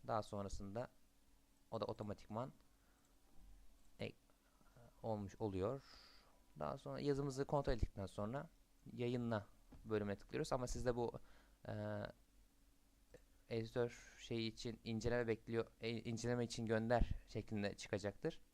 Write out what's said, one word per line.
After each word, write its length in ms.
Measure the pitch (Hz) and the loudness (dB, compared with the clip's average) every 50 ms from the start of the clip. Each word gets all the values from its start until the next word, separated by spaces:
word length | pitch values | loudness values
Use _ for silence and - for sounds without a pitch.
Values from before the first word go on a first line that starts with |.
| - | 0
Daha 160 | 120 120 110 104 | 2 0 0 0
sonrasında 640 | - - 101 101 98 - - 101 98 98 117 127 - - - - - - - - - - - - - - - - - | -2 -4 -4 -2 -2 -4 -4 -6 -4 -4 -4 -4 -6 -10 -18 -20 -20 -20 -20 -20 -20 -20 -20 -20 -20 -20 -20 -12 -6
o 100 | - 113 | -4 -2
da 40 | - | -2
otomatikman 680 | - - - 107 101 98 - - - 107 110 127 147 - - - - - - - - - - - - - - - - - - - - - - - - - - - - - - | -2 -2 -4 -4 -4 -4 -6 -6 -4 -2 -2 -2 -4 -6 -16 -20 -20 -20 -20 -20 -20 -20 -20 -20 -20 -20 -20 -20 -20 -18 -18 -16 -16 -18 -18 -18 -20 -20 -20 -20 -20 -8 -6
ek-, 180 | 110 110 - - _ _ - _ _ - _ - - - - - - - - - - | -6 -6 -6 -10 _ _ -20 _ _ -20 _ -20 -20 -20 -20 -20 -20 -20 -18 -8 -4
olmuş 320 | 113 110 104 101 98 - - | -2 -2 -2 -2 -6 -4 -2
oluyor. 440 | 113 107 95 92 92 107 131 139 - - - - - - - - - - - - - - - 151 | -2 0 2 2 2 2 0 -2 -8 -14 -20 -20 -20 -20 -20 -20 -20 -20 -20 -20 -20 -20 -8 -6
Daha 180 | 147 147 139 | -4 -4 -4
sonra 220 | 139 - 143 139 131 | -6 -6 -6 -6 -2
yazımızı 460 | 131 143 139 135 143 143 131 131 139 | 2 2 2 2 2 -2 0 -2 0
kontrol 280 | - - 143 139 - 131 | 2 2 2 4 4 4
ettikten 320 | 110 - - - - 98 | 4 2 0 0 -4 -6
sonra 440 | 92 - - 104 107 123 143 165 165 - - - _ - - - - - | -4 -2 -2 -2 -2 -2 -4 -6 -8 -14 -20 -20 _ -20 -18 -16 -12 -4
yayınla 540 | 117 120 120 123 123 120 117 117 107 - - - - - - - - - | 0 0 2 2 2 2 2 2 0 0 -4 -16 -20 -20 -20 -18 -14 -2
bölümüne 300 | 110 110 107 104 101 98 | 2 2 2 4 2 -2
tıklıyoruz 380 | - - - - 127 156 - - | -2 -4 -4 -2 -2 0 2 0
ama 140 | 131 123 | 0 0
sizde 280 | 120 - 120 117 123 120 | -2 -2 2 2 2 4
bu, 240 | 120 120 113 - 123 - - - - - - - - - | 4 2 0 -2 -6 -12 -12 -20 -20 -20 -20 -20 -12 -8
e, 60 | - 110 107 104 104 107 104 104 - - - - - - - - - - - - - - - - - - - - _ - - - - - - - - | -6 -4 -2 -2 -2 -2 -2 -4 -6 -8 -12 -20 -20 -20 -20 -20 -20 -20 -20 -20 -20 -20 -20 -20 -20 -20 -20 -20 _ -20 -20 -20 -20 -20 -20 -10 -4
editör 680 | 120 113 113 113 - 127 120 120 - - - - - - | -2 -2 -2 0 2 2 2 2 0 -8 -16 -18 -18 -16
şey 280 | - - 120 117 113 | -6 -2 0 0 0
için 320 | 113 110 - - 120 110 - - | 0 -2 -4 -6 -6 -6 -6 -4
inceleme 440 | 117 113 110 107 120 120 123 120 | -2 -2 2 2 4 4 4 4
bekliyor, 400 | 113 110 107 - - 113 113 110 - - - | 4 2 2 0 0 0 0 0 0 -4 -6
e, 80 | - 113 | -4 -2
inceleme 540 | 117 110 - 120 117 110 113 120 123 120 120 | -2 -2 -2 -2 -2 0 2 2 4 4 2
için 220 | 113 - 120 117 | 0 0 -2 2
gönder 440 | 110 113 110 113 113 120 117 - - - - - | 4 4 4 6 6 8 8 8 6 4 -2 -4
şeklinde 480 | - - 113 104 - 113 104 101 101 90 | -4 -4 -4 -2 0 0 0 2 0 -2
çıkacaktır. 640 | - - - - 101 101 101 - - - 160 160 - - - | -4 -4 -2 -2 0 0 0 -2 0 -2 -2 -2 -2 -16 -18